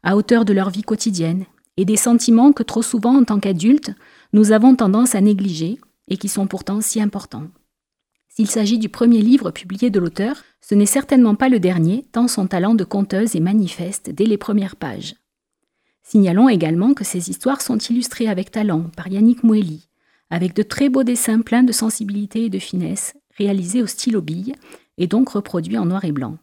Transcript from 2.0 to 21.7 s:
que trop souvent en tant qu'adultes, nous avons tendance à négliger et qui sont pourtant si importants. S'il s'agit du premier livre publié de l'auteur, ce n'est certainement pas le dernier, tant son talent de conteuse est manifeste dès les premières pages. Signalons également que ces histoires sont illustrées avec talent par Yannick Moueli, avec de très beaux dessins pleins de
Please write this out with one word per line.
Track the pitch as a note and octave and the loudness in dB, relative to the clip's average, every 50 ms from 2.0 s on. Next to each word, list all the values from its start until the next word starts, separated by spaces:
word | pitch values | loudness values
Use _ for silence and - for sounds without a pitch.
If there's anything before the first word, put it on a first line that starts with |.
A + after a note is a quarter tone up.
| - A#3+ A#3+ A#3 - - A3+ A3+ B3 C#4+ C#4+ | 2 2 2 2 4 4 4 6 6 6 4
que | - A3+ | 4 0
trop | - - A3+ | -4 -2 -4
souvent | A#3 - - A#3 G3+ A#3 B3+ C#4 | -4 -2 -4 -2 0 4 4 4
en | B3 | 4
tant | - G#3+ G3+ | 4 2 -2
qu'adultes, | - G3 F#3+ E3+ E3 A3+ C4+ D4 - - - _ _ _ _ _ _ _ - | 0 -2 -2 0 2 2 2 2 2 -6 -14 _ _ _ _ _ _ _ 4
nous | G#3 G#3+ G#3 A3 | 4 4 6 4
avons | A3 G#3+ C4 C4 | 6 8 6 6
tendance | B3+ B3 F#3+ F#3+ G#3+ B3 B3 - | 6 4 2 2 2 2 2 2
à | G3+ | 2
négliger | F#3+ G#3+ G#3 F#3+ G3 G3 E3+ D#3 D#3+ E3+ A3 - _ _ _ _ _ - | 2 2 2 2 0 -4 -4 -4 -6 -6 -6 -10 _ _ _ _ _ -10
et | - | -10
qui | F#3 - G3+ | -8 -6 -6
sont | - - F#3+ | -4 -4 -4
pourtant | F#3+ - F#3 - - G3 G#3 | -4 -6 -8 -8 -6 -6 -4
si | A3 - - A3 G#3+ | -4 -4 -2 -2 -2
importants. | G3+ - G3+ - - - A2+ D3+ E3 _ _ _ _ _ _ _ _ _ _ _ _ _ _ _ _ | -2 -4 -6 -14 -12 -16 -16 -16 -16 _ _ _ _ _ _ _ _ _ _ _ _ _ _ _ _
S'il | _ - A3 G3+ | _ -4 -2 -2
s'agit | - A3+ G#3+ G3+ A#3 A#3 | 0 -2 0 0 0 0
du | A3 G#3 | -2 -4
premier | - - A#3+ A#3 A#3 A3+ | -2 0 4 4 4 4
livre | G#3 A3+ B3+ C#4 A3 F3 | 4 4 4 2 2 -2
publié | E3 - - F3+ F#3+ G3 B3 B3 | -8 -10 -12 -12 -6 -2 -2 0
de | G3 G3+ | 0 0
l'auteur, | F3 E3+ E3 - G3 A#3 C#4+ - _ _ _ _ _ | -2 -2 -2 -4 -4 -4 -4 -8 _ _ _ _ _
ce | - G#3 | 0 2
n'est | G3+ G#3 | 2 4
certainement | G3+ - C#4 C#4 - D4 B3+ B3 A3 G#3+ | 4 2 -2 0 2 4 6 6 6 4
pas | - C4 C4 | 2 2 2
le | B3+ A3 | 2 2
dernier, | F3 F3+ F#3 F3 D#3+ E3 F#3+ B3 C#4+ _ _ | 2 2 2 2 2 0 0 -2 -6 _ _
tant | A#3 A#3+ A#3+ | -2 0 0
son | - - F#3+ | 0 -2 -2
talent | F#3 - F3+ F3 G3+ A3+ | -2 0 0 2 2 2
de | A3 F#3 | 2 0
conteuse | - - G3+ G3+ G3+ - F#3+ A3 A#3 - | -2 -2 -4 -2 -2 0 -2 -2 0 0
est | F3 | -2
manifeste | D#3+ F3+ G3+ A3 G3+ E3+ - - F3 F3 G3+ - _ - | 0 2 2 0 0 0 -4 -8 -10 -8 -8 -10 _ -12
dès | - - G3+ | -4 -2 0
les | A3+ G#3+ G3+ | 0 0 -2
premières | - - G#3 G#3+ G3 F#3+ - | -2 -2 -2 -2 -2 -4 -8
pages. | _ - C#3 A2 - - D3 - _ _ _ _ _ _ _ _ _ _ _ _ _ _ _ _ _ _ | _ -10 -10 -10 -10 -12 -14 -16 _ _ _ _ _ _ _ _ _ _ _ _ _ _ _ _ _ _
Signalons | _ - A3 G3 F#3 E3+ F#3+ A#3+ C4 | _ 2 2 2 4 4 4 4 4
également | A#3 F3+ D#3+ D#3 E3 E3+ F#3+ B3 C#4+ | 4 2 0 0 0 0 2 2 0
que | - G3+ | 0 -2
ces | - - F3+ E3+ - | -8 -6 -8 -6 -8
histoires | F3+ - - B3+ C#4 C4+ | -10 -6 -4 -4 -4 -4
sont | - - B3 G#3+ | -4 -4 -4 -4
illustrées | - - A#3 A#3+ A#3+ A#3+ - - A#3 | -2 -2 -2 -2 -2 -4 -6 -4 -4
avec | A3 G3+ F#3 G3 - | -2 -2 -4 -6 -6
talent | - A3 G#3+ G#3 F3 D#3 E3+ E3 - | -6 -4 -2 -2 -2 -2 -4 -6 -10
par | - E3+ | -14 -12
Yannick | F#3 F#3+ G3 G#3+ A#3 B3 A#3+ - | -8 -2 2 2 2 2 4 2
Moueli, | A3+ G#3+ G#3+ G3+ E3+ D3+ D#3 _ _ _ _ _ _ _ _ _ _ | 2 2 2 0 -2 -6 -10 _ _ _ _ _ _ _ _ _ _
avec | E3 E3+ F3 F#3 E3+ | -4 -4 -4 -2 -2
de | - G#3+ | -2 -4
très | G#3 - - C#4 C#4+ | -4 -2 -2 0 0
beaux | B3+ C4+ C4+ | 2 0 0
dessins | A#3 B3 A#3+ - - A3 A3+ | 0 -2 -2 -2 0 0 0
pleins | A3+ - A3+ A#3+ B3+ | 0 0 2 2 2
de | B3 | 2